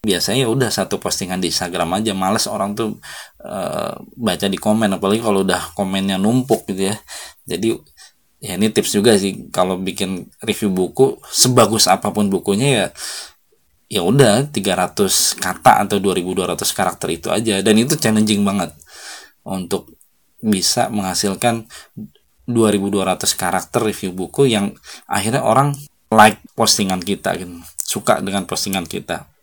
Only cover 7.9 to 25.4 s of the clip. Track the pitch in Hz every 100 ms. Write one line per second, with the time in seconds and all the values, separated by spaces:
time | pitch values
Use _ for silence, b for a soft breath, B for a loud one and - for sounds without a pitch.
7.9 | _ B _ _ _ - 90 107 107 95
8.9 | 104 110 104 98 - - - 92 92 95
9.9 | - 95 92 - _ 113 101 107 92 92
10.9 | - 135 - - - 123 123 107 110 90
11.9 | 92 104 101 101 95 - 101 139 123 90
12.9 | - B B B _ _ _ _ _ _
13.9 | 107 87 135 123 104 147 113 98 92 92
14.9 | - 98 - - - 92 90 131 107 101
15.9 | 101 98 92 90 92 87 82 - - 90
16.9 | - 85 82 - - 113 98 101 107 123
17.9 | 156 117 107 107 101 98 98 85 - B
18.9 | B B B B _ - 95 87 95 -
19.9 | - _ _ _ _ 110 98 - - 113
20.9 | 104 92 90 104 92 120 117 113 B B
21.9 | - 107 _ _ _ - 117 110 101 98
22.9 | 98 95 90 - - 92 92 - 123 110
23.9 | 98 95 92 85 - 139 107 98 - B
24.9 | B - 101 101 131